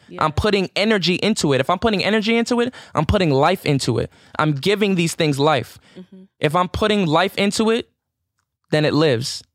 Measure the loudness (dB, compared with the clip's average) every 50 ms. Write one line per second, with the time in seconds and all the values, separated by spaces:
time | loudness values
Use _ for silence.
0 | _ -18 -6 -4 -2 -2 0 0 0 0 2 0 0 -2 -2 -2 0 2 2 2
1 | 2 0 0 0 0 -2 0 0 0 2 2 2 2 0 -2 0 0 0 0 0
2 | 0 0 0 0 0 0 0 0 0 0 -2 -2 -2 -4 -6 -12 -16 -6 -4 -2
3 | 0 2 2 2 2 2 2 2 2 2 0 0 0 -2 -2 0 0 -2 -2 -2
4 | -4 -6 -10 -18 -20 -10 -4 -2 0 0 -2 0 -2 -2 0 0 0 0 0 0
5 | 0 -2 -2 -2 -2 0 0 0 2 2 2 0 -2 -6 -12 -20 -20 _ -20 -20
6 | -20 -20 -20 -20 -20 -20 _ _ -2 0 0 0 0 -2 -2 -2 0 0 2 2
7 | 2 2 2 2 2 0 -2 -2 -2 0 0 0 0 0 0 -2 -4 -8 _ _
8 | _ _ _ _ _ _ _ _ _ _ _ _ _ _ 0 0 2 2 2 2
9 | 2 2 0 0 -2 -6 -8 -12 -14 _